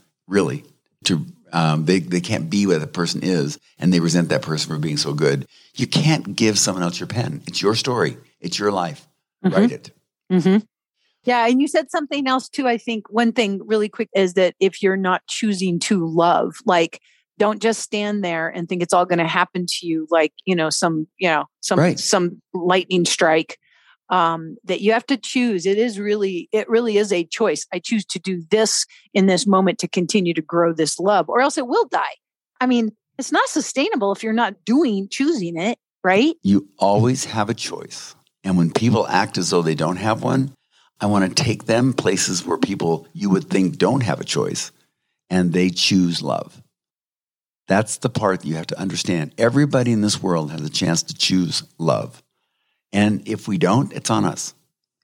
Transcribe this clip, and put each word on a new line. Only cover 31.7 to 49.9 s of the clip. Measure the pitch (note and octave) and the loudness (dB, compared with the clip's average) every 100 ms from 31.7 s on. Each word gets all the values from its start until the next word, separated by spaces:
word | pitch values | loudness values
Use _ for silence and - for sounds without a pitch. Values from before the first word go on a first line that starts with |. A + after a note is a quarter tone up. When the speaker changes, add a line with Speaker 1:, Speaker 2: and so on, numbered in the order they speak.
| G#4 E4 | 0 0
Speaker 2:
die. | - C#3+ - _ _ _ - | -2 -4 -10 _ _ _ -4
I | B3+ | 0
mean, | A#3+ G#3+ _ _ - | 2 0 _ _ -12
it's | - | -2
not | F4 C5+ | -2 0
sustainable | D#4 - C4 F#4+ F4 G3+ | -2 -4 -2 -2 0 -2
if | G3 | -2
you're | A3 | -2
not | A3+ G#3 G3+ - | -2 -2 -4 0
doing, | C4+ C#4 G3 G3 | 2 2 0 -4
choosing | - D4 C#4 E3+ E3 | -2 0 0 -4 -4
it, | G#3 - _ _ | -4 -4 _ _
right? | F#3 G3 D#4 - | 2 4 2 2
Speaker 1:
You | G3 G3+ - - | 2 2 0 -2
always | G2 G#2 A#2+ C3 | 2 4 2 0
have | - A2 G#2 | -4 -4 -4
a | |
choice. | A#2 - D#2+ - - - - _ _ | -4 -8 -12 -14 -18 -18 -20 _ _
And | F#2+ F2+ | -2 2
when | E2 | 2
people | - A2+ A2 - | 2 2 2 2
act | F#2 G#2+ G2 | 0 -2 -4
as | E2 | 0
though | F2 | 0
they | D#2+ | 0
don't | D#2 D#2+ F#2 | 0 -2 -2
have | G#2+ A2 | -2 -2
one, | B2 C3+ C3+ - _ _ _ - | 0 0 -2 -8 _ _ _ -6
I | G#2 | 0
wanna | G2+ F#2 | 2 2
take | F2 A#2 G2+ | 0 -2 -4
them | - A2+ C3 | 0 2 2
places | - G2 F#2+ - F2 - | 2 0 0 -2 -4 -4
where | E2 | -2
people | - G2 E2+ D#2+ - | -2 0 -2 -2 -6
you | E2+ G2+ | -6 0
would | F#2+ - | 0 2
think | F#2+ F2+ D2+ | 0 0 2
don't | E2+ - | 2 2
have | G#2+ C2 | 0 -2
a | |
choice, | - D2 G#1 - - _ _ _ _ _ - | -4 -2 -2 -4 -10 _ _ _ _ _ -2
and | F#2 F2+ | 0 2
they | F2+ F#2 | 2 2
choose | E2 - G2 F2 E2 | 2 2 4 2 0
love. | C2+ G1+ - - _ _ _ _ _ _ _ _ _ _ - | -4 -6 -6 -18 _ _ _ _ _ _ _ _ _ _ 0
That's | G2 A2 - | 0 0 -4
the | - | -4
part | - G2+ F#2 | 0 0 0
that | D2+ | -4
you | D#2+ | -6
have | E2+ | -6
to | - | -6
understand. | F#2+ - - E2+ E2 - | -6 -6 -2 -2 -4 0
Everybody | A#2 C3+ C#3+ B2+ A#2+ | 2 2 2 2 2